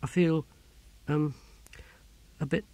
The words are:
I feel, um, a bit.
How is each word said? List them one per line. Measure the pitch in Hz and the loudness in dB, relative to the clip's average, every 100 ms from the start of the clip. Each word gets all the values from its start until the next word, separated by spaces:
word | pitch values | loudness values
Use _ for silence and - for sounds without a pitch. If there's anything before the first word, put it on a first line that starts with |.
I | - | -4
feel, | - 175 160 143 - - - - - - | 2 2 2 -2 -12 -20 -20 -20 -20 -4
um, | 147 151 131 - - - - - - - - - - | 0 0 -4 -16 -20 -20 -20 -20 -20 -20 -20 -20 -10
a | 143 | -4
bit. | 165 - | -4 -4